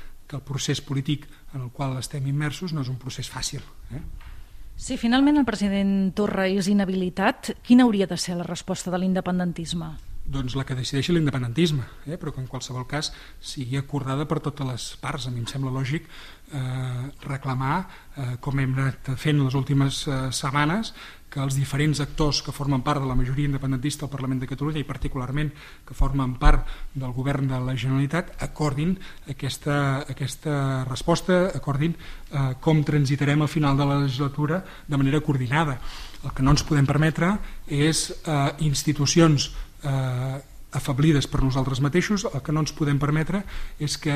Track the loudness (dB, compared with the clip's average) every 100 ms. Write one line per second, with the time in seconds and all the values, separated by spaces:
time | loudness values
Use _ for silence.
0 | -12 -14 -10 -10 -6 -4 -2 -2 -2 -2
1 | -2 -4 -6 -18 -12 -10 -8 -6 -4 -4
2 | -6 -4 -2 -2 -2 -4 -4 -4 -4 -6
3 | -8 -8 -8 -6 -6 -8 -12 -16 -12 -10
4 | -10 -12 -12 -14 -14 -14 -14 -10 -6 -2
5 | 2 6 6 6 4 2 0 2 2 2
6 | 2 0 0 2 2 2 4 4 2 0
7 | -2 2 0 0 -4 -2 6 8 8 6
8 | 2 0 -4 -4 -4 -6 -6 -6 -2 0
9 | 2 0 0 0 0 -2 -4 -6 -6 -10
10 | -10 -6 -2 -2 -2 -2 -4 -4 -2 0
11 | 2 2 2 0 -2 2 2 2 -4 -10
12 | -10 -8 -8 -8 -8 -8 -8 -8 -6 -4
13 | -6 -10 -18 -16 -12 -8 -4 -4 -2 -4
14 | -2 -2 -2 -2 -2 -4 -6 -6 -8 -10
15 | -8 -6 -6 -6 -6 -4 -2 -2 -2 -4
16 | -6 -16 -18 -20 -10 -6 -4 -4 -4 -6
17 | -8 -10 -8 -6 -4 -2 0 0 -2 -12
18 | -14 -8 -6 -4 -2 0 2 2 0 -2
19 | -4 -2 2 2 4 2 2 2 2 0
20 | -2 -2 -2 -2 0 2 2 2 -2 -8
21 | -18 -18 -10 -4 0 0 0 2 2 2
22 | -2 0 2 0 -4 -4 0 0 2 0
23 | 2 2 2 2 0 0 0 0 -2 -4
24 | -6 -4 -2 -2 -4 -4 -2 -2 -4 -4
25 | -4 -4 -2 -2 -2 -6 -16 -20 -6 2
26 | 2 4 0 4 8 8 4 -6 -8 -6
27 | -6 -4 -2 0 0 -2 -2 -2 0 2
28 | 2 0 -4 -6 -6 -2 0 2 0 0
29 | -4 -12 -12 -6 -6 -4 -2 0 2 0
30 | -4 -6 -6 -4 -2 0 0 0 -2 -2
31 | 2 2 4 4 4 0 -2 0 0 -2
32 | -8 -12 -6 -2 -2 0 4 4 4 4
33 | 4 2 4 4 2 2 4 4 4 4
34 | 2 0 -2 0 0 -2 -4 -12 -2 2
35 | 4 4 2 0 2 2 2 -2 -6 -8
36 | -10 -10 -6 2 6 6 6 4 4 4
37 | 4 4 2 2 -2 -10 -4 2 2 2
38 | -2 -6 -2 2 2 2 0 2 2 2
39 | 4 6 8 6 2 -6 -10 -8 -2 0
40 | 0 -2 -2 -6 -10 -18 -8 -4 -2 4
41 | 6 6 4 2 2 2 0 0 2 2
42 | 2 0 0 -4 -2 0 0 0 0 2
43 | 2 0 0 -2 -4 -6 -6 -4 -4 -2
44 | 0